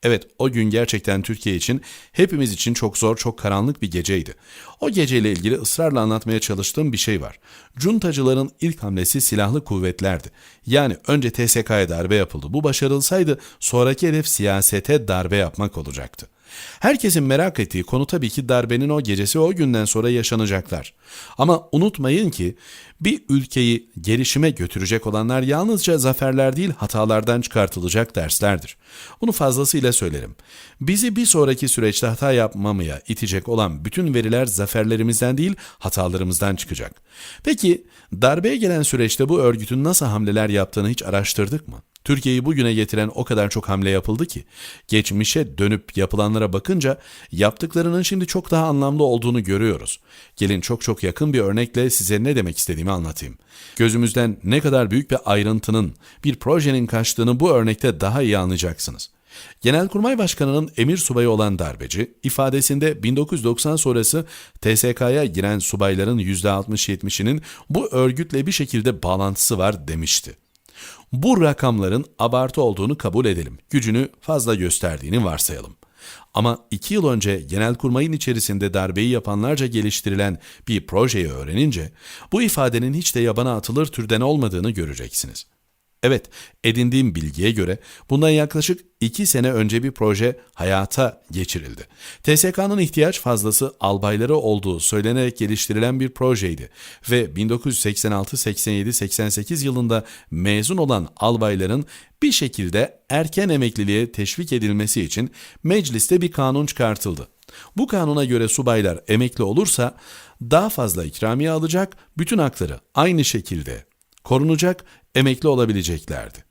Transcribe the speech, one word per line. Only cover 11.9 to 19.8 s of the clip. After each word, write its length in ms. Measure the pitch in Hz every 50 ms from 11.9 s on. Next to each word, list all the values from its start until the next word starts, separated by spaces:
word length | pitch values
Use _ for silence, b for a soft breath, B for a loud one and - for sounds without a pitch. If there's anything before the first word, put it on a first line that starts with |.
| 87 82 87 92 104
yapıldı. 320 | 107 95 - - 73 69 71
Bu 140 | 95 143 151
başarılsaydı 760 | 151 131 - - 135 135 139 135 - 185 190 185 156 143 B B B B B
sonraki 480 | - - - 123 123 127 139 135 175 170
hedef 200 | 151 156 151 -
siyasete 800 | - - 101 101 98 98 98 - - 101 - - 143 151 117 101
darbe 280 | 98 90 92 87 98
yapmak 420 | 101 95 82 - - 101 98 - -
olacaktı. 500 | 76 71 67 67 65 62 - - - - B B B B B B B B B B
Herkesin 440 | B 214 294 269 - 214 170 165 143
merak 360 | 135 135 139 170 190 165 -
ettiği 220 | 107 90 - 92 90
konu 240 | - - 127 139
tabii 240 | - - 175 135 110
ki 180 | - - 135 120
darbenin 400 | 131 123 120 113 120 120 135 143
o 120 | 151 147
gecesi, 380 | 135 110 101 95 101 98 - 160
o 140 | 156 170 196
günden 320 | 175 156 135 123 113